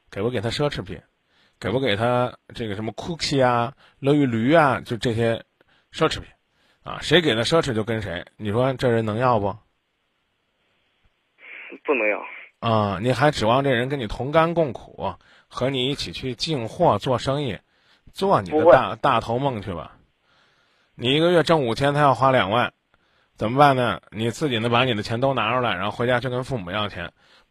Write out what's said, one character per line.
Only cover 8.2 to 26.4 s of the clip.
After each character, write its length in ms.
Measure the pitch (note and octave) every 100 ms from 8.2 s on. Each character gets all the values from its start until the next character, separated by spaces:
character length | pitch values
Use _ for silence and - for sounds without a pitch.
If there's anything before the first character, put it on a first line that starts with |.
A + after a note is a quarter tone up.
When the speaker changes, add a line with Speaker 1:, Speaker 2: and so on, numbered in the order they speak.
| - -
Speaker 1:
你 160 | G#2+
说 220 | A2 C3
这 160 | B2 B2+
人 160 | A2+ A2
能 120 | G#2+
要 220 | B2+ A#2
不？ 160 | G2+ G#2+ _ _ _ _ _ _ _ _ _ _ _ _ _ _ _ _ _ _ - - - - -
Speaker 2:
不 80 |
能 160 | C3 G#2+
要。 160 | F#2+ - - - -
Speaker 1:
啊， 400 | A#2 A2 G#2 F#2
你 120 | A#2+
还 180 | A#2+ D3
指 140 | - A2
望 180 | C3
这 60 | C#3
人 180 | A#2 B2+
跟 120 | C#3+
你 80 | G#2+
同 260 | - C3
甘 200 | D#3+ E3
共 200 | E3+ D3
苦， 400 | - - - F#2 - _ _ _
和 220 | - B2+
你 180 | C3+ B2+
一 80 | C#3
起 160 | -
去 240 | - C3 A#2+
进 320 | D#3+ C#3+ A2+
货 320 | - D#3+ G#2
做 180 | C#3 A#2+
生 260 | C3+ C#3
意， 160 | C#3 E2+ _ _ _ _ -
做 280 | - F#3+ D3
你 80 | G2
的 80 | D3+
大， 60 |
Speaker 2:
不 60 | E3
会。 280 | C3+ G2+ A2+
Speaker 1:
大 180 | D3 A#2
头 180 | A2+ A#2+
梦 240 | C#3 A2
去 120 | G2
吧！ 240 | E2 A#1+ - _ _ _ _ _ _ _ _ _ -
你 180 | A#2+
一 60 | D3
个 120 | E3+
月 120 | F3
挣 220 | D3 D#3+ A#2+
五 100 | A2
千， 180 | C#3
他 60 | C#3+
要 160 | C#3+ A#2
花 160 | C3+
两 180 | C3 F#2+
万， 240 | A#2 G#2 - _ _ _ _ _ -
怎 160 | A2
么 80 | C3+
办 160 | C#3+ C3
呢？ 260 | A#2 F2+ -
你 220 | G#2 A#2
自 180 | - D3+
己 80 | A2+
呢， 120 | A#2
把 160 | A#2+ C3
你 100 | G#2+
的 80 |
钱 180 | G#2 A#2
都 140 | C3+ B2+
拿 180 | G#2+
出 80 | B2+
来， 140 | A#2 F2+
然 100 | G#2
后 60 |
回 160 | - B2
家 120 | B2
去 100 | B2+
跟 140 | B2